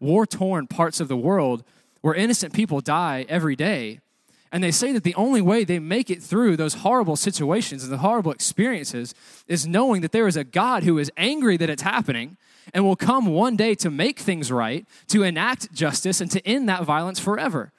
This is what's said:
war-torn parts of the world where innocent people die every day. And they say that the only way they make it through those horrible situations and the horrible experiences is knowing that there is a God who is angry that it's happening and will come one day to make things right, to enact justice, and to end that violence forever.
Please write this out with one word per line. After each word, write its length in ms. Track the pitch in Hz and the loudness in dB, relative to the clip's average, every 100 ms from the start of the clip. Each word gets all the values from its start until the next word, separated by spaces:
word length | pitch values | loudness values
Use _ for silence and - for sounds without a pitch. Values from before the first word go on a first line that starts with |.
war-torn 640 | 139 190 214 - 190 180 131 | 0 2 2 0 -2 -2 -2
parts 320 | - 165 - | -2 -2 0
of 100 | 151 | -4
the 80 | 127 | -2
world 460 | 135 196 135 120 - _ _ _ | 2 2 2 -2 -6 _ _ _
where 140 | 156 | -2
innocent 400 | 160 220 247 165 | 2 2 0 -2
people 260 | - 214 143 | -2 -2 -2
die 440 | 139 156 175 131 131 | 0 0 0 -4 -4
every 260 | 170 160 | -2 0
day. 460 | 131 165 175 110 120 _ _ _ _ _ | 0 -2 -2 -6 -10 _ _ _ _ _
And 140 | 175 | -2
they 60 | 180 | 0
say 220 | 160 247 | 0 0
that 120 | 247 | 0
the 100 | 175 | 0
only 280 | 175 233 254 | 0 2 4
way 220 | 180 226 | 4 2
they 140 | 180 175 | 2 -2
make 300 | 156 220 - | -2 -2 -2
it 140 | 175 | -6
through 340 | - 202 240 160 | -2 2 2 2
those 180 | 156 | 0
horrible 420 | - 196 254 185 147 | -2 2 2 2 0
situations 680 | 202 190 143 165 - 139 | -2 -2 0 0 -2 -8
and 80 | 127 | -8
the 60 | 135 | -2
horrible 340 | 185 233 165 | 0 2 0
experiences 840 | 135 - - 233 208 139 123 120 - - - - | -2 -4 0 -2 -2 -6 -8 -10 -12 -20 -20 -6
is 200 | 170 156 | -4 0
knowing 340 | 185 262 196 | 2 2 2
that 120 | 165 | 0
there 140 | 220 214 | 2 2
is 100 | 147 | 0
a 60 | |
God 400 | 131 180 240 233 | -2 0 2 2
who 140 | 165 156 | 2 2
is 140 | 143 - | 0 0
angry 380 | 202 302 247 175 | 0 2 2 2
that 100 | 165 | 2
it's 140 | 143 | 0
happening 560 | 190 247 214 120 127 185 _ _ - | -2 0 0 -4 -6 -14 _ _ -6
and 100 | 185 | 0
will 140 | 196 185 | 2 2
come 300 | 175 262 214 | 2 2 2
one 300 | 160 240 214 | 2 2 2
day 180 | 220 | 0
to 160 | 208 175 | 0 -2
make 280 | 143 220 294 | 0 -2 -2
things 320 | - 170 131 | -4 -4 -2
right, 360 | 123 113 143 - - - | -2 -2 -4 -10 -18 -2
to 140 | 214 | 2
enact 500 | 190 160 214 - - | 2 2 -2 -2 -8
justice, 480 | - 151 139 190 180 | -4 -2 -2 -2 -2
and 100 | 196 | -2
to 140 | 185 190 | -2 0
end 200 | 262 233 | 0 0
that 160 | 185 | 0
violence 360 | 156 151 170 185 | 0 0 -2 -4
forever. 500 | 190 208 156 147 107 | -4 -2 -2 -4 -6